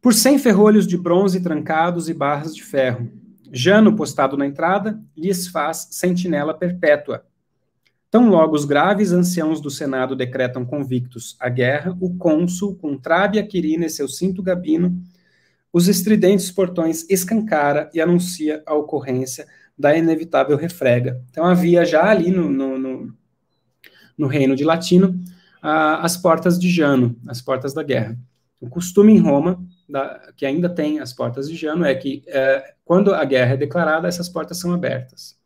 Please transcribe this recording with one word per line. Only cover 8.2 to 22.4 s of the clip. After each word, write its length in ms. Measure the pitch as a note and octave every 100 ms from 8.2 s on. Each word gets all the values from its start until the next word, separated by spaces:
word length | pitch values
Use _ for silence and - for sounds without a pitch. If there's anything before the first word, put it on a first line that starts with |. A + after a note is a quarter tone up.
| A#3+
logo 280 | F3 D#3+ D3+
os 80 |
graves 480 | C#3+ C#3+ E3+ G3+ G3+
anciãos 480 | F3 F3+ F3 D#3 D#3+
do 100 | D3
Senado 460 | C3 C#3+ C3 C3 C3
decretam 480 | B2+ C3 B2+ B2+
convictos 720 | B2 D3 C3 B2+ B2 A#2 - -
a 100 | B2
guerra, 480 | B2 B2 C#3+ E3+ F3+
o 160 | F#3 F3+
cônsul, 580 | E3+ D#3 F3 - G3+
com 240 | F#3+ D#3 C3+
trábia 480 | - E3+ G3+ G#3 G#3
quirina 400 | F#3 D#3 D#3+ E3
e 40 |
seu 180 | - C3+
cinto 340 | - F#3 F#3
gabino, 580 | F#3 F3+ D3+ D#3+ F3+ - - _ _ _ _ _ _
os 140 | E3+ F3
estridentes 640 | - - G#3 F3+ G3+ -
portões 580 | - F3+ F3+ E3 D#3+ -
escancara 800 | F#3+ F3+ A3+ - D#3 C#3+ D3 D3+
e 60 | E3
anuncia 600 | E3 F3 F3+ - D3+ D3+ -
a 80 |
ocorrência 720 | D3+ D3+ D3 C3 B2+ C3 - D3 _ _ _
da 180 | C#3+ D#3+
inevitável 600 | E3 D#3+ E3 C#3 C#3 C#3+
refrega." 680 | E3+ - C3 A#2+ B2+ - -
Então, 140 | -
havia 400 | E3+ F3 F3 F3
já 260 | D#3 D3+ F#3
ali 220 | G#3 E3+
no, 180 | F#3